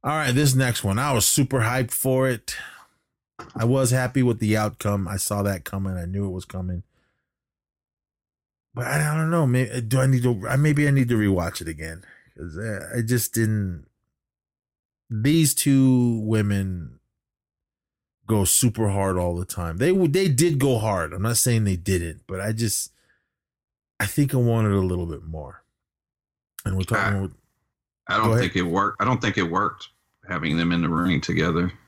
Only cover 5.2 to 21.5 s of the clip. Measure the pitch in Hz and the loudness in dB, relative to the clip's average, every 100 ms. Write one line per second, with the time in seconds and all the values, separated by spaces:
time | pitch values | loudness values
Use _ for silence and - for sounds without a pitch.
5.2 | - 101 101 95 - 98 98 90 87 98 | -4 -2 -2 -4 -6 -6 -4 -4 -4 -4
6.2 | 101 92 - 92 90 90 - _ _ _ | -4 -6 -10 -8 -6 -8 -10 _ _ _
7.2 | _ _ _ _ _ _ _ _ _ _ | _ _ _ _ _ _ _ _ _ _
8.2 | _ _ _ _ _ 120 123 147 151 156 | _ _ _ _ _ -10 -4 -2 0 0
9.2 | 160 170 139 123 123 127 110 131 135 131 | 0 2 4 2 0 -2 0 2 4 4
10.2 | 123 113 - 135 151 143 147 139 120 117 | 2 0 0 2 2 4 4 4 4 4
11.2 | 104 92 85 - 82 76 80 82 - - | 4 2 0 -6 -10 -10 -10 -12 -18 -20
12.2 | _ - 82 80 110 98 78 120 113 123 | _ -16 -14 -10 -8 -8 -6 -4 0 0
13.2 | - - 113 107 98 85 - _ _ _ | 0 0 0 0 -2 -8 -14 _ _ _
14.2 | _ _ _ _ _ _ _ _ _ 110 | _ _ _ _ _ _ _ _ _ -2
15.2 | 123 165 151 - 143 135 131 127 120 113 | 2 4 4 2 2 6 6 4 2 0
16.2 | 107 107 101 101 95 90 80 - _ _ | 0 0 2 0 -2 -6 -10 -18 _ _
17.2 | _ _ _ _ _ _ _ _ _ _ | _ _ _ _ _ _ _ _ _ _
18.2 | - 110 92 - 127 107 107 98 98 92 | -2 0 2 2 2 2 0 0 0 0
19.2 | 87 87 92 - 85 85 143 190 175 165 | -2 -2 -6 -6 -6 -2 0 2 2 2
20.2 | 190 123 175 143 139 117 110 98 80 90 | 2 2 2 2 2 2 0 -2 -2 -4
21.2 | 107 113 127 | -2 0 2